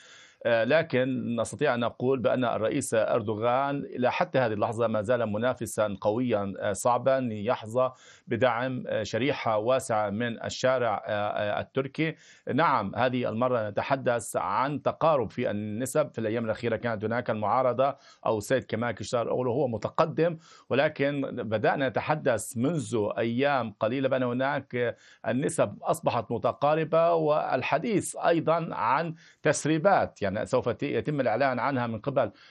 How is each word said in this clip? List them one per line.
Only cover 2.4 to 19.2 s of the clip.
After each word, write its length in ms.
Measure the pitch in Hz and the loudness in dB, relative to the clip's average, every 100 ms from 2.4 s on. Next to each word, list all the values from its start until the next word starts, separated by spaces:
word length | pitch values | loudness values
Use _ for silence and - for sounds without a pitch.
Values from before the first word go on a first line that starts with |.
| 120 | 0
الرئيس 480 | 104 110 139 135 | 0 0 0 0
أردوغان 840 | 117 104 123 107 104 117 123 139 143 | 2 2 0 0 -2 0 0 0 -2
إلى 360 | 135 - 123 | -6 -2 0
حتى 280 | - 175 135 | 0 0 2
هذه 140 | 120 | 2
اللحظة 340 | 104 110 113 117 | 2 0 0 0
ما 140 | 107 | 0
زال 240 | 101 123 113 | 0 0 0
منافسا 720 | 104 120 123 110 - 107 98 | 0 0 -2 -4 0 0 0
قويا، 520 | 107 110 127 104 101 95 | 0 0 2 0 0 -4
آه، 140 | 104 | -4
صعبا 560 | 98 123 120 127 135 127 | 0 2 2 2 2 0
يحظى 600 | 107 104 123 110 117 127 - - - - | -4 -2 -2 -2 0 0 -2 -20 -18 -6
بدعم، 560 | 113 123 113 131 127 - | 2 2 2 -2 -4 -4
آه، 160 | 110 | -4
شريحة 540 | 104 110 139 131 120 110 | -2 -2 0 -2 0 0
واسعة 520 | 110 131 - 110 104 | 2 0 0 -2 0
من 340 | 101 120 113 | -2 -4 -6
الشارع، 600 | 104 - 127 131 117 101 - | -8 -2 2 2 2 -2 -2
آه، 60 | |
آه، 500 | 104 104 - 104 101 | -2 -2 -2 -2 -2
التركي. 540 | 101 - 135 - 160 156 - - - | -4 -4 -4 -2 -4 -4 -14 -16 -4
نعم، 420 | 120 165 131 98 95 | 2 2 2 0 0
هذه 340 | 127 123 117 | 0 2 -2
المرة 400 | 110 123 123 107 | 0 0 0 -2
نتحدث 680 | 104 - 139 127 120 - 113 | -2 -2 0 0 -2 -2 -4
عن 460 | 87 104 135 143 | 0 0 0 0
تقارب 500 | 123 - 156 147 101 | -2 2 2 2 0
في 200 | - 120 | -2 -2
النسب. 600 | 104 107 107 127 156 139 | -2 -4 -4 -2 0 0
في 60 | - | -2
الأيام 260 | 110 117 113 | -2 -2 -2
الأخيرة 300 | 104 117 107 | -2 -2 -2
كانت 300 | 120 110 107 | -2 -2 -2
هناك 240 | 117 123 | -2 -2
المعارضة 680 | 110 101 120 127 120 139 - - - - | -2 2 2 2 2 0 0 -12 -8 -2
أو 140 | 110 | -2
سيد 240 | - 131 | 0 0
كمال 320 | - 110 117 107 | 0 -4 -2 -4
كليتشدار 340 | 104 120 | -2 -2